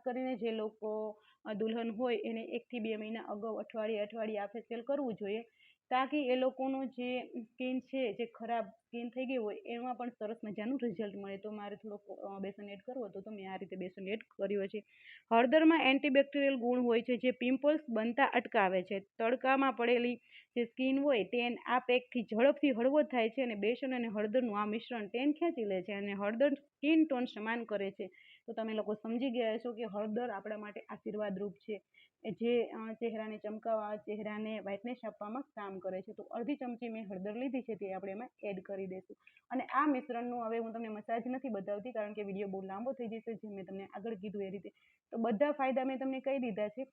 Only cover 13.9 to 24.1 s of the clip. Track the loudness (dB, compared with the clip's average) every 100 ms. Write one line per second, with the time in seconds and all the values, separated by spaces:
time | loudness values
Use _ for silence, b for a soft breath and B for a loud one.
13.9 | -8 -4 -4 -6 -4 -2 0 -2 -6 -10
14.9 | B B B B 6 8 10 10 8 8
15.9 | 6 6 6 6 4 4 4 4 4 4
16.9 | 4 4 2 2 2 2 4 6 4 2
17.9 | 0 2 4 6 4 2 4 6 4 0
18.9 | -4 -6 -2 2 2 4 4 4 4 4
19.9 | 4 4 -2 B B B -2 -2 0 2
20.9 | 4 4 4 2 0 0 -2 0 2 4
21.9 | 2 2 -4 0 4 6 6 4 4 4
22.9 | 4 4 4 2 2 -2 0 0 0 0
23.9 | -2 -2